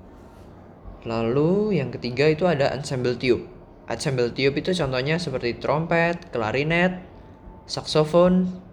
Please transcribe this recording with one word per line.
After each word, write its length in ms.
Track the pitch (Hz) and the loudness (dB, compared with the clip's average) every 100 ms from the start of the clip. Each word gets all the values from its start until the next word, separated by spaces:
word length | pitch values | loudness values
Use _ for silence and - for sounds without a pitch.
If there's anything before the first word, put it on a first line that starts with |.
| - - - - - - - - - - 117 | -20 -20 -20 -20 -20 -20 -20 -20 -20 -14 -6
Lalu 720 | 113 113 135 156 196 214 175 | -2 0 2 2 2 0 0
yang 160 | 123 | -2
ketiga 320 | 110 120 123 151 | -6 -6 2 2
itu 240 | 156 180 | 4 0
ada 240 | 147 139 | 2 0
ensemble 400 | 131 143 135 123 | -2 -6 -2 -2
tiup. 320 | 117 127 113 - - - - - | 0 2 0 0 -16 -20 -20 -8
Ensemble 480 | 117 156 131 120 | -4 -2 0 0
tiup 240 | 104 139 147 | 2 0 0
itu 160 | 156 | -2
contohnya 480 | 180 139 127 139 165 | -2 0 -2 0 -2
seperti 320 | 156 127 120 120 | -2 -4 -4 -4
trompet, 720 | - 143 165 170 170 175 - | -2 -2 2 2 2 -2 -6
klarinet, 640 | 123 107 127 151 170 180 180 - - - - - - - | -4 -2 0 0 2 2 0 -10 -20 -20 -20 -20 -20 -10
saksofon, 800 | - - 156 156 170 180 185 180 - - | -10 0 0 4 4 6 4 2 -4 -16